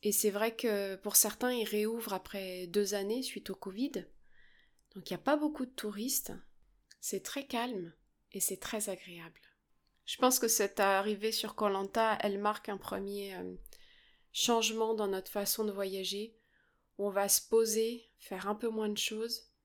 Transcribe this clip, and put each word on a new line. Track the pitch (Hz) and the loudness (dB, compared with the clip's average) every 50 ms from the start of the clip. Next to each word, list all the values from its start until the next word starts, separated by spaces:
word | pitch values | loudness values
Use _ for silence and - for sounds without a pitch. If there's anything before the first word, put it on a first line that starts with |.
Et | - 208 202 | 2 2 2
c'est | - - 214 | 4 4 2
vrai | 196 202 214 233 226 | 2 2 0 0 0
que | 226 - 233 214 202 202 196 190 | 0 0 0 2 2 0 -2 -6
pour | 185 - 208 202 - | -6 -6 2 4 4
certains, | - 214 202 - 247 247 | 4 4 2 0 0 0
ils | 254 240 220 208 | 2 2 0 0
réouvrent | 202 208 214 220 226 233 220 214 196 | 0 0 0 0 0 -2 -4 -4 -4
après | 185 - - - 202 190 185 180 180 185 175 | -4 -4 -6 -8 -8 -6 -6 -6 -6 -8 -2
deux | 170 202 208 196 208 | 0 0 2 2 0
années | 202 196 202 220 247 | -2 0 0 0 0
suite | 262 - - - - - | -2 -4 -6 -8 -8 -8
au | 190 | -8
covid. | - - 202 190 202 127 - - - - - - - - - - - - - - - _ _ _ _ _ _ _ | -8 -8 -10 -4 -2 -4 -2 -2 -6 -8 -8 -18 -20 -20 -20 -20 -20 -20 -20 -20 -20 _ _ _ _ _ _ _
Donc | 196 - - | -14 -8 -8
il | 185 | -8
n'y | 165 | -4
a | - | 2
pas | 254 294 | 2 2
beaucoup | 302 302 294 302 - 254 | 2 2 -2 -2 -2 -6
de | 247 | -6
touristes. | - - - 214 202 202 220 269 277 - - - - - - - - - - _ _ _ _ _ - _ | -6 -8 -8 -6 -6 -4 -4 -2 -2 -2 -2 -4 -10 -12 -14 -20 -20 -20 -20 _ _ _ _ _ -20 _
C'est | - - - 190 | -8 -6 -6 -4
très | - - - 277 277 | -6 -6 -8 -8 -8
calme | - - 233 233 247 247 190 175 165 - _ _ _ _ _ _ _ - | -4 -4 -2 -2 -2 -4 -6 -6 -8 -12 _ _ _ _ _ _ _ -4
et | 196 | -2
c'est | - - 196 185 | -2 -2 -2 -4
très | - - - 214 214 208 | -8 -6 -4 -4 -4 -4
agréable. | 190 175 - 185 175 170 165 165 - - _ - _ _ _ _ _ _ _ _ _ _ _ | -6 -8 -10 -16 -14 -14 -16 -16 -18 -20 _ -20 _ _ _ _ _ _ _ _ _ _ _
Je | - - - | -10 -2 4
pense | 262 254 254 - | 4 6 6 6
que | - 226 | 4 4
cette | - - 208 202 - - | 4 4 2 2 4 4
arrivée | 202 196 196 190 196 208 214 196 208 220 | 6 6 6 6 4 2 0 0 0 0
sur | 220 - - 214 - | 0 0 -2 -4 -2
Koh | - 214 208 | 2 2 2
Lanta, | 196 190 196 196 - 233 226 220 214 214 | 2 2 0 0 2 2 4 4 4 2
elle | - 208 202 196 | 2 0 0 2
marque | 202 208 214 - - - | 2 0 0 0 -4 -8
un | 202 196 | -8 -6
premier, | - - - 196 196 196 202 202 202 196 190 | -6 -6 -6 -4 -4 -6 -6 -6 -6 -6 -8
euh, | 180 180 185 180 185 - - - - - - - - _ _ _ _ _ _ _ | -8 -8 -8 -8 -12 -14 -18 -18 -20 -20 -20 -20 -20 _ _ _ _ _ _ _
changement | - - - 240 226 226 220 220 220 226 220 226 | 0 2 4 4 4 4 2 2 2 2 2 2
dans | 214 214 196 | 2 2 0
notre | 190 190 190 - | 0 -2 -4 -4
façon | - 208 202 202 - - 220 | -4 -2 0 0 0 0 0
de | 214 | -2
voyager, | 196 196 202 196 190 190 190 185 196 202 214 226 - _ _ _ _ _ _ _ _ _ _ _ _ - | 0 -2 -4 -2 -2 -4 -4 -4 -4 -4 -6 -8 -10 _ _ _ _ _ _ _ _ _ _ _ _ -2
où | 202 202 | -2 0
on | |
va | 190 196 196 202 | 2 2 4 4
se | - - | 4 2
poser, | - - - 226 226 220 214 220 226 226 240 233 - _ _ _ | 2 4 4 4 4 4 2 2 2 0 0 -6 -10 _ _ _
faire | - - 196 185 185 196 | -12 -10 -10 -6 -2 -2
un | 214 | -2
peu | 214 240 233 | 0 -2 -2
moins | 220 220 214 208 | -2 0 -2 -2
de | 208 208 | 0 0
choses | - - 220 214 220 233 233 - - _ _ _ | -2 -2 -2 -4 -4 -4 -4 -6 -8 _ _ _